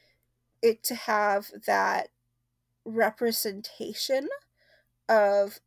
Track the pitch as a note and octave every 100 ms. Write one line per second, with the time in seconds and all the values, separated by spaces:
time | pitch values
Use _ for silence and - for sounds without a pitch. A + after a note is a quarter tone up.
0 | _ _ _ _ _ _ A#3 A3+ - A#3+
1 | - G#3+ G#3 G3+ G#3 G#3 - G3 F#3+ F#3+
2 | - _ _ _ _ _ _ _ A3+ A3+
3 | G#3+ A3 A#3 A3+ G#3+ G3 - - A3 A3+
4 | - C4+ D4+ C#5+ _ _ _ _ _ _
5 | - A3 G3+ G3+ G3+ -